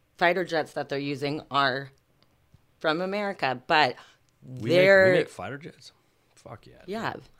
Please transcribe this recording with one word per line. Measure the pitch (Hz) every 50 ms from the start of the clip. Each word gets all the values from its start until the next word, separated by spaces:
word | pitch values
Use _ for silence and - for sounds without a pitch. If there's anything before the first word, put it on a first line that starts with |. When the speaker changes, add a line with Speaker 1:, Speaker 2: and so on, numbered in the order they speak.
| _ _ _ -
Speaker 1:
fighter | 180 170 175 190 175
jets | - 165 156 143 - -
that | 151 139 -
they're | 151 139
using | 143 143 143 127 147 143 147 156 - - 131
are | 139 139 135 127 139 139 135 _ _ _ _ _ _ _ _ _ _ _ _ _ _ _ _ _ _
from | - 160 151 165
America, | 185 190 196 208 208 202 185 - 147 131 127 123 - -
but | 170 156 147 127 - - - - _ _ _ _ _ _ 139
Speaker 2:
We | 139 127
make, | - 104
we | 120
Speaker 1:
they're | 165 180 185 196 196 190 190 185 185
Speaker 2:
make | 175 127 -
fighter | - - 92 104 135 139
jets? | 170 - - _ - - _ _ _ _ _ _ _ _ _
Fuck | _ - 127 123 - _
yeah, | 123 120 120
dude. | - 180
Speaker 1:
Yeah. | 196 226 196 131 - - - _ _